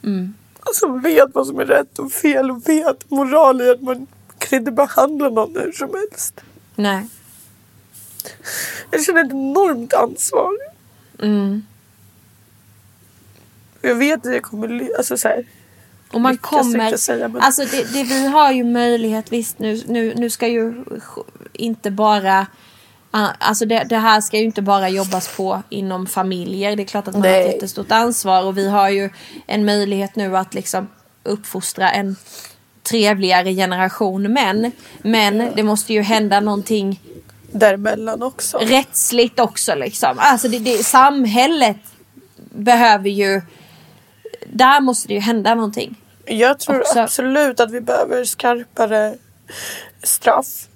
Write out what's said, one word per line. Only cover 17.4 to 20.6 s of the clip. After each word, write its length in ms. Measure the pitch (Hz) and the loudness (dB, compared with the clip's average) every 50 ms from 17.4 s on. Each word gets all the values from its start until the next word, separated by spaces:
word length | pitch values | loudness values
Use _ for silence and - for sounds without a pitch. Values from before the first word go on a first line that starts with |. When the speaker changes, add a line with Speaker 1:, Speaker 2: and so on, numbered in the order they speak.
Speaker 1:
alltså 200 | - 277 262 - 277 | 2 2 2 2 -2
det, 280 | 220 - 277 - 226 240 | -2 -2 -4 -4 -4 -4
det, 100 | 277 269 | -4 -2
vi 240 | 240 269 269 269 | 0 0 0 0
har 240 | 269 277 311 302 277 | 2 4 6 6 6
ju 120 | 262 254 240 | 4 2 2
möjlighet, 680 | 240 240 240 240 240 240 233 226 220 220 220 220 - | 2 2 2 2 2 2 0 0 -2 -2 -4 -4 -4
visst, 280 | 233 240 220 - - - | -4 -4 -4 -6 -8 -6
nu, 220 | 220 214 214 226 - | -4 -4 -4 -6 -4
nu, 260 | - 233 233 226 220 - | -4 -2 -2 -2 -2 -2
nu 140 | 233 240 233 | -2 -4 -4
ska 180 | - - 240 | -2 -2 -2
ju 360 | 233 240 233 | 0 0 0